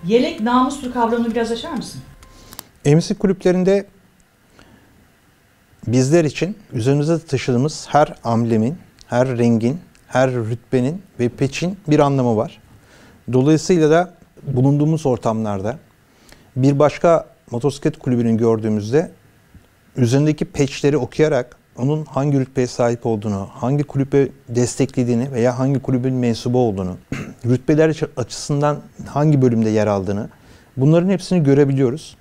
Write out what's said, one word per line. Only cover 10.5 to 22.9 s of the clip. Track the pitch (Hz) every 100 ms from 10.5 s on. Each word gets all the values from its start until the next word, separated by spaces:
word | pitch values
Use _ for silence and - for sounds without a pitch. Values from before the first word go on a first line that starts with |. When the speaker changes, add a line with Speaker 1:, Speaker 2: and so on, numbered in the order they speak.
| 120 _ 131 123 180 - -
Speaker 2:
ve | 117
peçin | - 135 - 170 196 -
bir | 147
anlamı | 143 139 123 107
var. | 135 - _ - _ - - - -
Dolayısıyla | 123 135 156 - 180 156
da | 160 180 - _ _
bulunduğumuz | - 127 135 143 151 160 151
ortamlarda | 120 123 110 107 101 98 147 _ _ _ _ _ - _ -
bir | 131 139
başka | 147 - 175 165 - _ _
motosiklet | 120 143 135 156 -
kulübünü | - 123 117 113
gördüğümüzde | 117 113 107 107 104 135 180 - _ _ _ - _ _ _ -
üzerindeki | 120 135 151 151 -
peçleri | - 135 - 147 143
okuyarak | 123 - 156 139 120 - _ -
onun | 127 151 151
hangi | - 143 139
rütbeye | 131 - 123
sahip | - 120